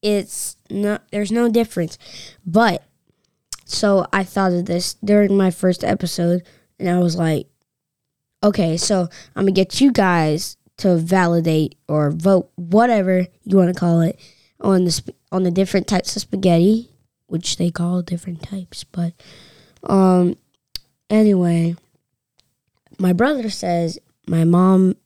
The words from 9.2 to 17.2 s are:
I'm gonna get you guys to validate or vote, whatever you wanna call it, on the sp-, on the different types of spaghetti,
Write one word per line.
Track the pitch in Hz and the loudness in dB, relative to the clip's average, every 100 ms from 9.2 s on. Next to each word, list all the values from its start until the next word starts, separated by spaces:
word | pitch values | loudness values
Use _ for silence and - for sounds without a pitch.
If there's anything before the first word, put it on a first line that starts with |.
| - | -16
I'm | - | -2
gonna | 196 | 0
get | 190 190 - | 2 0 2
you | 269 | 2
guys | 226 190 175 156 156 - - _ _ | 4 2 2 0 -2 -6 -14 _ _
to | 196 175 | 2 2
validate | 165 190 175 170 165 156 156 _ - | 2 2 2 2 2 0 -2 _ -4
or | 151 147 | -2 0
vote, | 160 175 190 - - | 0 2 2 0 -12
whatever | 170 202 240 226 190 185 180 _ | 0 2 4 2 0 0 -2 _
you | - 196 | 0 2
wanna | 175 | 2
call | 175 175 170 | 2 0 2
it, | 165 - - _ _ _ | 2 -2 -16 _ _ _
on | - 185 | 0 2
the | 180 | 0
sp-, | 160 - - _ | -2 -8 -18 _
on | 185 | -2
the | 185 | -2
different | 175 190 196 - | 0 0 -2 -2
types | 185 - | -4 -4
of | - | -10
spaghetti, | - 196 190 170 180 220 233 _ _ _ | -8 -2 2 4 4 2 -4 _ _ _